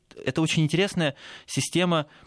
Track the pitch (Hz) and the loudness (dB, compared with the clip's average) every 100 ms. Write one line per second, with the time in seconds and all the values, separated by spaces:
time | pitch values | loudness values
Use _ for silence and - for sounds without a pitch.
0 | _ - - - 160 - 151 165 196 175 | _ -8 -4 0 2 2 2 2 0 0
1 | 151 - - - - - - 170 180 165 | -2 -4 -14 -20 -6 -4 -2 0 2 2
2 | 143 - | -2 -12